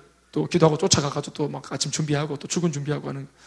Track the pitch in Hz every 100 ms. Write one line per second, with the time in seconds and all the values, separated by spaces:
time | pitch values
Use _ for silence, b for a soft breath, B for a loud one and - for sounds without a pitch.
0 | - _ _ 151 156 175 160 147 190 -
1 | 143 135 - - 143 139 - 147 151 -
2 | 151 143 151 139 - 180 170 143 139 143
3 | 143 139 135 b